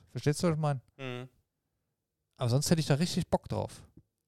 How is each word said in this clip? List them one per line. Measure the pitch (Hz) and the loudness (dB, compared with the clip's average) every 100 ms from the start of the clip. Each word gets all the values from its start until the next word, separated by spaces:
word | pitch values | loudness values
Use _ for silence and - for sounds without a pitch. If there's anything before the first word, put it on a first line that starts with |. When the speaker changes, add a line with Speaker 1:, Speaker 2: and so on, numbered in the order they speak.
| _ | _
Speaker 1:
Verstehst | 123 143 147 | -4 -2 0
du, | 180 | 0
was | 156 | 0
ich | |
meine? | 151 135 - - | 0 -2 -8 -12
Speaker 2:
Mhm. | 131 123 127 _ _ _ _ _ _ _ _ _ _ - | -10 -10 -12 _ _ _ _ _ _ _ _ _ _ -4
Speaker 1:
Aber | 123 | 0
sonst | 127 - | 2 4
hätte | 165 | 2
ich | 151 | 4
da | 143 | 2
richtig | 180 - - | 2 0 0
Bock | - - | -2 -2
drauf. | 104 104 - - - - _ | -4 -4 -8 -20 -20 -20 _